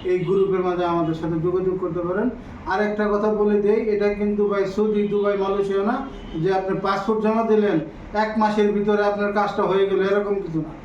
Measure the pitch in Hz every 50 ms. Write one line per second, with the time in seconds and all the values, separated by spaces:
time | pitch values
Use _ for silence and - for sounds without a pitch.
0 | - 180 180 180 160 170 202 196 190 190 185 185 180 180 175 175 180 175 170 170
1 | 160 160 160 160 160 160 170 160 160 180 175 185 185 185 175 - 180 170 165 175
2 | 170 180 185 208 233 254 - - - - - - - 175 185 202 208 208 208 208
3 | 208 208 208 208 214 214 214 208 208 208 208 202 196 208 220 240 247 214 202 202
4 | 208 208 202 202 208 208 208 208 208 202 202 202 190 190 - 208 214 214 208 208
5 | 208 202 202 202 202 202 196 190 190 196 196 202 190 196 196 196 196 226 254 269
6 | 269 - - - - - - 160 160 190 190 185 190 190 180 156 - 202 202 190
7 | - 220 214 214 208 220 220 226 226 214 214 208 208 202 170 156 - - - -
8 | - - - 208 220 214 214 220 214 214 208 220 208 208 202 208 202 214 208 202
9 | 202 208 202 202 202 202 202 208 202 - - 214 196 180 190 196 196 190 185 180
10 | 190 196 196 208 202 202 202 190 175 165 160 156 143 - 139 -